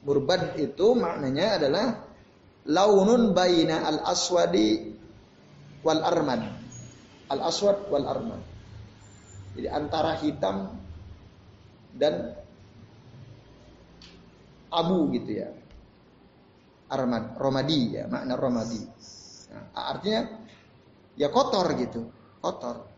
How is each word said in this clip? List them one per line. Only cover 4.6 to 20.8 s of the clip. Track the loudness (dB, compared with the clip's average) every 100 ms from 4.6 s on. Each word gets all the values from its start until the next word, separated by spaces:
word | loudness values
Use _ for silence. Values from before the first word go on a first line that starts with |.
| 4 2 -2 -14 -20 -20 -20 -20 -20 -20 -20 -4
wal | 0 0
armad. | 2 0 0 -2 -4 -10 -14 -18 -18 -20 -20 -20 -8
Al-aswad | -4 -2 0 2 0 0
wal | -2 -2
armad. | -4 -6 -10 -14 -18 -18 -20 -20 -20 -20 -20 -20 -20 -16 -10
Jadi | -6
antara | -4 -4 -2 0 0
hitam | -2 -2 -2 -2 -6 -10 -16 -16 -18 -20 -20 -20 -20 -20 -20 -20 -20
dan | 0 0 0 -8 -12 -18 -20 -20 -20 -20 -20 -20 -20 -20 -20 -20 -20 -20 -20 -20 -20 -20 -20 -20 -20 -20 -20 -6
abu | -2 2 2 2
gitu | 0 -4 -6
ya. | -8 -14 -20 -20 -20 _ _ _ -20 _ _ _ _ _ _
Armad, | -2 0 -2 -4 -4
romadi | 0 0 0 2 0
ya, | -2 -6
makna | -6 -4 -2
romadi. | 0 0 -2 -6 -10 -16 -20 -20 -20 -20 -20
Nah, | -20 -14 -8
artinya | -6 -4 -2 -2 -2 -10 -18 -20 -20 _